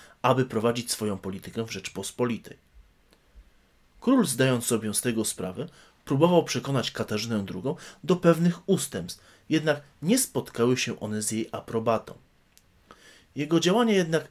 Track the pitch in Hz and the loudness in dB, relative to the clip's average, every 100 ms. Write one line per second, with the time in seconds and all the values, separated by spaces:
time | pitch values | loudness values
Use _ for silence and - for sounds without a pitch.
0 | - - 127 127 127 113 117 120 113 - | -18 -2 2 4 2 0 0 0 -4 -4
1 | 107 95 98 92 92 113 113 95 - 98 | -4 -4 -6 -10 -10 -8 -8 -8 -10 -10
2 | - - 123 104 - - _ - _ _ | -10 -4 -4 -4 -10 -20 _ -20 _ _
3 | _ _ _ - - _ _ _ _ _ | _ _ _ -20 -20 _ _ _ _ _
4 | 226 269 175 123 131 123 - 113 107 104 | 2 4 2 2 2 2 0 -2 -2 -2
5 | 127 110 104 - 92 92 165 - - _ | -2 -2 -2 -4 -8 -8 -12 -14 -20 _
6 | - 139 170 170 - 123 139 135 110 - | -2 4 6 6 2 -4 -2 -2 -2 -4
7 | 107 107 113 107 95 90 127 170 - - | -4 -4 -2 -4 -4 -6 -6 -8 -12 -12
8 | 147 180 170 160 175 170 - 185 - 95 | 0 4 4 4 2 0 0 0 0 -6
9 | 85 - _ _ - 156 151 143 - - | -8 -14 _ _ -2 0 0 -2 -4 -8
10 | 156 247 - 127 - - 120 123 120 - | 0 0 0 -4 -6 0 2 2 -2 -6
11 | 107 107 107 110 110 - - 113 113 110 | -6 -4 -4 -4 -6 -8 -6 -2 0 -2
12 | - - _ _ _ _ _ _ _ - | -4 -20 _ _ _ _ _ _ _ -20
13 | - - _ 135 151 165 170 214 233 196 | -20 -20 _ -8 0 2 4 4 4 4
14 | 165 160 - | 2 0 -2